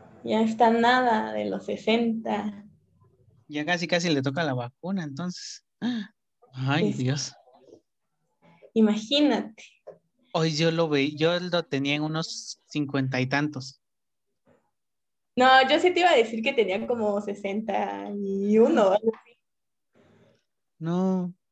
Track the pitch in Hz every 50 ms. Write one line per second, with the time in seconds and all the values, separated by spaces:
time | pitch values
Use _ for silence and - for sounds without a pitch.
0 | - - - - - 233 214 220 226 220 220 - 240 226 233 233 233 240 254 254
1 | 254 240 220 214 220 220 220 214 208 202 190 196 - - 208 - - 220 110 -
2 | - 233 220 226 - 226 214 208 208 214 - - - - - _ _ _ _ _
3 | _ _ _ _ _ _ _ _ _ - 147 147 151 160 175 170 175 160 180 175
4 | 170 175 156 139 131 139 135 151 170 147 131 123 120 120 - _ - 175 196 190
5 | 165 147 135 151 170 180 175 - - - - - _ _ _ _ - 240 247 226
6 | 196 - _ _ _ _ _ _ _ _ 131 127 131 135 143 160 214 208 - 135
7 | 127 127 131 135 127 - - - _ - - _ _ - - - _ _ _ _
8 | _ _ _ _ _ _ _ _ _ _ _ _ - - _ 226 220 208 214 -
9 | - - 277 294 294 269 226 202 - - - - - - _ _ _ - - _
10 | _ _ _ _ _ _ - 170 160 165 156 147 165 165 165 165 170 156 147 139
11 | 135 151 151 143 156 165 175 180 180 180 175 170 165 - 143 135 139 139 147 147
12 | 151 156 156 160 165 - - - - - - - _ _ - 151 147 139 139 139
13 | 135 131 131 127 127 131 139 143 147 151 147 135 135 131 - _ _ _ _ _
14 | _ _ _ _ _ _ _ _ _ _ _ _ _ _ _ _ _ _ _ _
15 | _ _ _ _ _ _ _ 247 254 262 262 262 262 247 294 330 339 359 359 339
16 | 349 349 320 247 226 220 233 220 220 269 262 247 214 185 185 208 226 226 240 233
17 | 214 208 202 202 208 208 202 202 - 196 196 214 226 220 196 208 208 196 202 196
18 | 202 208 208 202 202 196 196 196 196 208 214 220 226 285 330 247 208 190 185 208
19 | 220 226 220 - - _ _ _ _ _ _ _ _ _ _ _ _ _ _ _
20 | _ _ _ _ _ _ _ _ _ _ _ _ _ _ _ _ 160 165 175 180
21 | 185 190 185 185 180 180 180 _ _ _